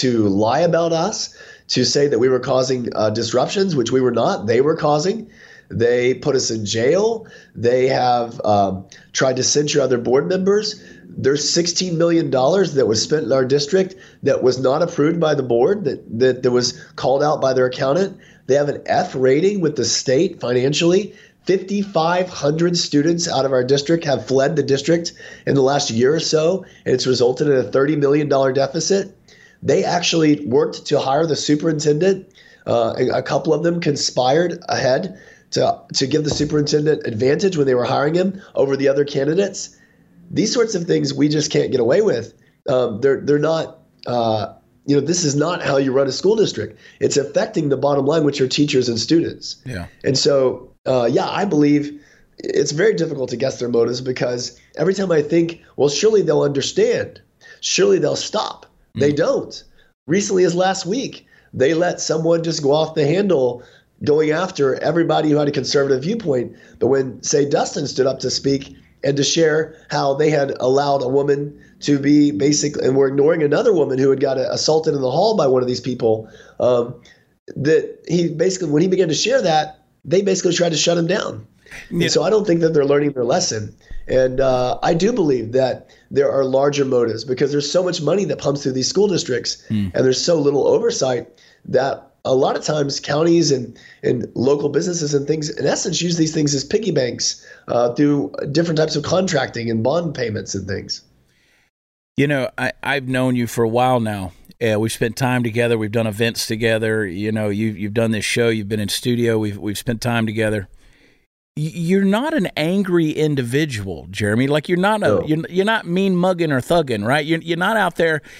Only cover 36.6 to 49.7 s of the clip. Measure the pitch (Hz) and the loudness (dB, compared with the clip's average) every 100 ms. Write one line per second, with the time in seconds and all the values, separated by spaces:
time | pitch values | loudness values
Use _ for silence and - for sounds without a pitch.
36.6 | 143 151 151 151 - 110 131 156 196 165 | 0 0 2 0 -2 -2 0 2 0 0
37.6 | 139 123 117 131 143 170 190 190 - - | 2 2 2 0 0 0 0 -4 -8 -2
38.6 | 139 135 135 143 143 139 135 170 202 - | 0 2 2 2 0 0 0 0 -2 -4
39.6 | - - _ _ _ _ - - 214 240 | -14 -18 _ _ _ _ -8 -2 -2 0
40.6 | 226 202 170 156 143 135 151 151 - 151 | 0 -2 -2 0 0 0 0 2 0 0
41.6 | 135 123 117 165 214 123 110 - _ _ | 0 0 2 2 2 0 -4 -16 _ _
42.6 | - 127 123 107 139 135 131 147 151 160 | -2 0 0 0 0 0 2 0 2 -2
43.6 | 143 - _ _ - 120 113 107 101 - | -4 -12 _ _ -6 -2 0 0 -4 -10
44.6 | _ _ - 143 139 170 147 139 156 170 | _ _ 0 0 2 -2 0 0 -2 -2
45.6 | 151 139 135 127 139 127 185 226 196 - | -2 0 2 2 0 0 0 2 0 -2
46.6 | 101 - - - 120 143 131 175 220 175 | -10 -12 -20 -4 0 0 0 -2 -2 -2
47.6 | 147 131 143 143 135 165 147 139 131 - | 0 0 2 0 2 2 0 0 -2 0
48.6 | 147 131 120 113 - 165 135 - - - | 0 2 0 -2 0 0 0 -6 -14 -14
49.6 | 127 | -12